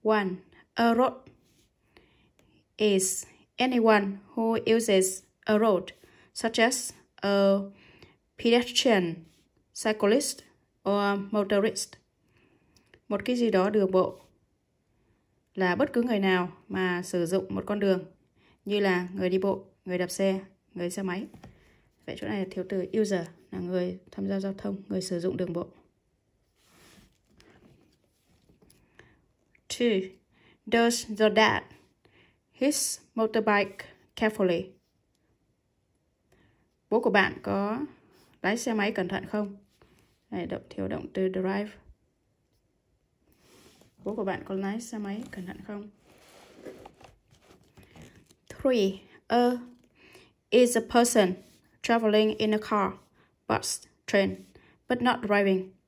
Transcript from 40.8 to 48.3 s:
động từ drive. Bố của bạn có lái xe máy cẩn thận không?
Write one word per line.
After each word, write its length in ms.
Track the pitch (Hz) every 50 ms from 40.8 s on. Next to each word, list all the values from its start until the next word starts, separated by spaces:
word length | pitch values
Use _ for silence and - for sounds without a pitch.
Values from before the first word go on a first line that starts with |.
| 190
động 180 | 190 - - - - -
từ 160 | 190 190 190 185
drive. 380 | 190 185 185 196 202 208 214 - - _ - - _ _ _ _ _ _ _ _ _ _ _ _ _ _ _ _ _ _ _ _ _ _ _ _ _ _ _ _ _ _ _ _ - _ - _ _ _ _ _ _ -
Bố 120 | 196 214
của 80 | 240 208
bạn 200 | 190 180 - -
có 100 | - 196
lái 260 | 190 190 190 202 233
xe 160 | 233 - -
máy 260 | 214 208 202 202 214 254 -
cẩn 140 | - 202 180
thận 120 | 180 - - 196
không? 220 | - 208 208 208 208 _ _ _ _ - _ _ - - - - - - - - - - - - - _ _ - - _ _ _ _ _ _ _ _ - _ _ _ _ - - _ _ - - - _ - _ _